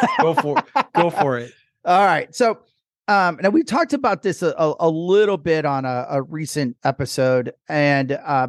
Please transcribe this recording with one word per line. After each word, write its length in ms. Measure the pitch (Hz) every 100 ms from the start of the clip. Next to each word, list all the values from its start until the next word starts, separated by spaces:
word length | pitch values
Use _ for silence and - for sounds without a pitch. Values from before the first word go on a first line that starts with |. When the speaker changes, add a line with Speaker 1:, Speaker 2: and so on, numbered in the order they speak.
| 240 1047
Speaker 1:
Go 140 | 165
for, 280 | 160 147 143 - 269
Speaker 2:
<laughs> 160 | 262
Speaker 1:
go 140 | 208 175
for 300 | 170 147 123
it. 140 | 120 - _ _
Speaker 2:
All 200 | - 180
right. 300 | 202 160 127
So, 260 | - 240 214 _ _ _ _ -
um, 300 | 202 180 156
now 80 | 190
we 140 | 226
talked 280 | 320 254 330
about 300 | 285 269 190
this 200 | 196 165
a, 120 | 170 139
a, 180 | 160 147
a 80 | 165
little 480 | 160 175 202 208 190
bit 300 | 147 160 147
on 180 | 135
a, 220 | 131 123 123
a 140 | 143
recent 540 | 139 156 156 151 135 120
episode, 680 | - 135 135 - 131 127 120 - -
and, 440 | 151 147 139 131
uh, 340 | 139 165 139